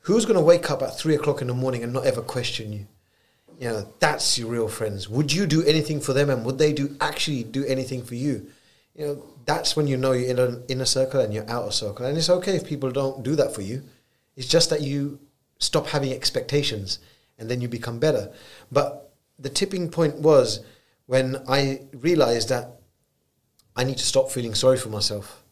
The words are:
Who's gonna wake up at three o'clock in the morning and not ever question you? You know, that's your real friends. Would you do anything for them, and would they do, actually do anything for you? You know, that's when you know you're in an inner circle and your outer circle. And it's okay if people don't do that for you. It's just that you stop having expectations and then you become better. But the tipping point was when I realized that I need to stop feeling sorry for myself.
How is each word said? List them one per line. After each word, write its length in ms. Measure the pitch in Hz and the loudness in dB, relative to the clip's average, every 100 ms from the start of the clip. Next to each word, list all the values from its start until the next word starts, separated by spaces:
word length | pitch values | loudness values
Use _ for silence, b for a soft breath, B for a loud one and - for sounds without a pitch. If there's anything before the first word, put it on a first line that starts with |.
Who's 220 | - 220 | 4 2
gonna 160 | 220 196 | 4 6
wake 300 | 160 170 - | 8 6 4
up 120 | 139 | -2
at 160 | 135 - | -4 -2
three 160 | 160 | 0
o'clock 260 | 147 151 143 | 2 2 -2
in 60 | 123 | -2
the 60 | |
morning 300 | 123 131 120 | -2 -2 -2
and 80 | 117 | -4
not 140 | 127 135 | 0 0
ever 160 | 117 | -2
question 500 | 113 127 117 - 107 | -4 -4 -4 -6 -8
you? 140 | 104 98 _ _ _ _ _ _ - | -10 -12 _ _ _ _ _ _ -10
You 80 | 123 | -6
know, 200 | 107 98 - | -6 -8 0
that's 380 | 156 139 - - | 0 2 -2 -2
your 100 | 113 | -2
real 200 | 117 110 | -2 -2
friends. 400 | - 107 98 98 | -2 -4 -6 -4
Would 240 | 117 147 | -2 0
you 140 | 156 190 | 2 2
do 160 | 156 | 2
anything 360 | 156 160 - 147 | 4 2 2 -4
for 120 | - | 0
them, 180 | 135 143 | 2 2
and 140 | 127 | 0
would 140 | 117 135 | -2 2
they 140 | 151 | 2
do, 240 | 147 139 - | 2 -4 -2
actually 440 | 151 147 - 135 | -4 -2 -4 -4
do 200 | 113 135 135 | -4 -6 -2
anything 360 | 131 127 131 | -2 -2 -8
for 120 | 120 | -8
you? 340 | 120 143 113 B B B B B - | -4 -2 -2 B B B B B -10
You 100 | 147 | -8
know, 160 | 139 - - | -8 -12 -10
that's 320 | 120 160 - 156 | -2 0 0 0
when 100 | 147 | 0
you 100 | 131 | 2
know 160 | 131 | 2
you're 180 | 131 123 | 0 0
in 80 | 123 | 0
an 260 | 127 120 - | 0 -2 -6
inner 160 | 131 | -2
circle 360 | 127 131 131 139 | 0 0 2 2
and 120 | 110 | 0
your 160 | 107 107 | -2 -4
outer 220 | 120 98 | -4 -2
circle. 360 | - 104 104 127 | -4 -4 -6 -4
And 100 | 151 | -2
it's 140 | 160 | 2
okay 260 | 180 190 185 | 2 2 -2
if 100 | - | -2
people 240 | 151 135 | -4 -2
don't 320 | 127 135 135 | -2 -2 -4
do 140 | 123 151 | -2 2
that 180 | 117 | 2
for 80 | - | 0
you. 200 | 95 127 b b b b b | -6 -8 b b b b b
It's 140 | - 127 | -14 2
just 220 | 170 - | 4 4
that 100 | 151 | 0
you 400 | 139 139 143 143 - _ _ _ | -2 -2 -4 -8 -20 _ _ _
stop 300 | - - - | 0 0 0
having 240 | 147 135 | -2 -2
expectations 880 | 127 - 127 - 147 135 107 95 - b b b b | -2 -2 -2 0 0 0 -4 -6 -8 b b b b
and 120 | 113 | -6
then 100 | 123 | -4
you 80 | 123 | -2
become 300 | 117 120 117 | -4 -6 0
better. 340 | 156 127 101 B B B B | 2 2 -2 B B B B
But 420 | 139 143 - - _ _ _ | 0 0 -4 -16 _ _ _
the 120 | 135 | -6
tipping 400 | - 196 190 170 | -2 -2 -2 -4
point 260 | 170 160 - | 0 0 4
was 440 | 151 147 120 107 B B B B - | 6 8 6 -2 B B B B 0
when 360 | 131 131 135 - | 0 0 -4 0
I 340 | 135 139 135 - | 2 2 -2 -10
realized 560 | 127 147 170 120 117 107 | -4 0 4 4 2 0
that 320 | 123 120 - _ _ _ _ _ _ _ _ _ - | -2 -4 -18 _ _ _ _ _ _ _ _ _ -4
I 80 | |
need 140 | 131 131 | -2 0
to 60 | |
stop 260 | - 135 131 | 2 4 2
feeling 240 | 127 117 | -2 -4
sorry 220 | 104 131 127 | 2 4 4
for 140 | 110 | 0
myself. 520 | 107 - 104 - - _ | -4 -2 -4 -10 -20 _